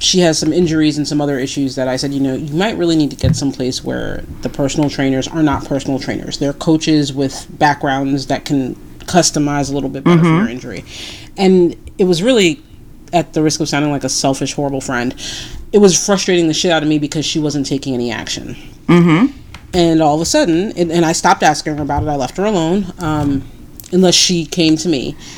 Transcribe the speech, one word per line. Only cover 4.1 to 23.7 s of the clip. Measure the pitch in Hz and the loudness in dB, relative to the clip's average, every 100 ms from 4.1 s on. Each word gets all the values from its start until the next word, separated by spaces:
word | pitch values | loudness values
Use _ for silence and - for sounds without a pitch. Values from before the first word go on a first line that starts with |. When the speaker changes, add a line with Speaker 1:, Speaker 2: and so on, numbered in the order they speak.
| - - - | -8 -10 -8
Speaker 1:
the | 120 | -6
personal | - 139 160 147 | -2 -2 0 -2
trainers | - 135 131 127 | 0 0 0 -2
are | 160 | 0
not | 151 135 | 0 0
personal | - 139 - 131 | -2 -4 -2 -4
trainers. | - 107 - - | -4 -8 -8 -4
They're | 143 | -4
coaches | 139 - 156 160 151 139 | -2 0 2 2 0 0
with | 135 135 - - - | -2 -4 -6 -14 0
backgrounds | 151 139 143 135 139 139 123 | 0 0 -2 -2 -2 -2 -2
that | 139 | -6
can | - 143 127 - - - - | -2 -2 -2 -8 -16 -16 -2
customize | 180 160 160 147 143 135 | 2 2 0 0 -2 -2
a | |
little | 139 135 | -4 -6
bit | 135 | 0
better | 170 170 | 4 4
for | |
Speaker 2:
Mm-hmm. | 170 160 | 4 2
Speaker 1:
your | 117 | 0
injury." | 127 131 92 - - - - - - | -4 -10 -12 -14 -16 -16 -16 -12 0
And | 190 185 170 - - - | 4 6 4 0 -8 0
it | |
was | 185 165 | 0 2
really, | 226 240 175 143 - - - - - | 2 4 2 0 -10 -20 -20 -20 -4
at | 175 156 | -2 0
the | 165 | 0
risk | 156 - | 0 0
of | 151 | -2
sounding | 143 147 | 0 0
like | 143 | -2
a | 131 | -4
selfish, | - 139 135 139 | 0 0 0 -4
horrible | - 143 135 | -4 -4 -4
friend, | - 123 127 - - - - - - | -4 -2 -4 -6 -10 -12 -12 -14 0
it | 214 | 6
was | 202 160 - | 6 6 2
frustrating | 190 - 180 165 | 0 2 2 2
the | |
shit | 156 185 | 0 0
out | 160 | 2
of | 151 | 2
me | 151 | 0
because | 147 160 | 0 -4
she | 139 160 | -4 -2
wasn't | 151 143 135 | -2 -2 -2
taking | 135 139 | -4 -2
any | 123 120 | -2 -2
action. | 110 - - - - - - - | -4 -6 -8 -10 -14 -16 -6 4
Speaker 2:
Mm-hmm. | 175 170 156 285 - - - - | 6 6 4 2 -2 -18 -20 -4
Speaker 1:
And | 180 170 160 | 2 4 4
all | 156 | 4
of | 151 | 2
a | 170 | 2
sudden, | 202 202 165 214 - | 2 2 2 0 -2
and, | 175 | 0
and | 170 | 2
I | 160 | 0
stopped | 165 180 190 | 2 2 4
asking | 170 151 156 151 | 2 2 -2 -4
her | |
about | 143 143 | -2 -2
it. | 156 | -2
I | |
left | 143 127 - | -2 -4 -2
her | |
alone, | 208 190 160 202 175 - | 0 0 2 0 -2 -6
um, | 165 151 143 139 - - - | -4 0 0 -2 -4 -14 -20